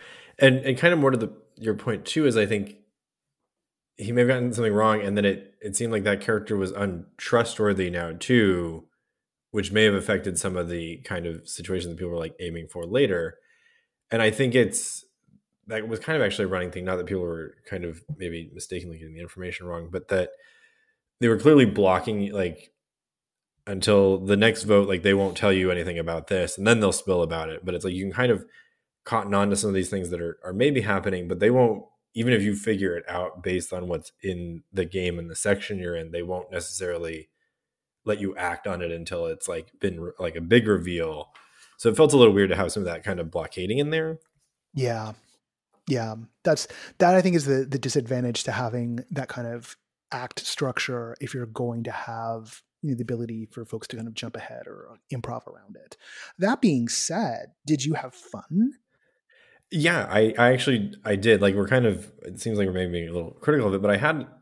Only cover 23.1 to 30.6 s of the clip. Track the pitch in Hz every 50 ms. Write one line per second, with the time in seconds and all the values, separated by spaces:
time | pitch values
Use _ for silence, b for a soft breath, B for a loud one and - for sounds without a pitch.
23.1 | _ _ _ _ _ _ _ _ _ _ - - 101 95 - - 104 101 98 95
24.1 | 95 92 95 95 101 101 110 113 110 - - 104 104 101 101 98 95 87 82 101
25.1 | 98 98 98 95 87 - - 104 95 92 90 92 90 87 82 90 87 85 82 82
26.1 | 85 80 76 - 98 92 87 85 - - 98 110 117 117 107 95 82 - - -
27.1 | 92 87 85 80 82 82 80 80 80 82 - 92 90 85 82 95 90 92 95 98
28.1 | 92 - 127 123 113 98 - b b b b b b b b b _ _ - -
29.1 | - 113 101 101 98 98 101 104 101 98 107 107 98 95 92 - - 98 90 85
30.1 | 90 85 85 85 82 _ - 90 92 98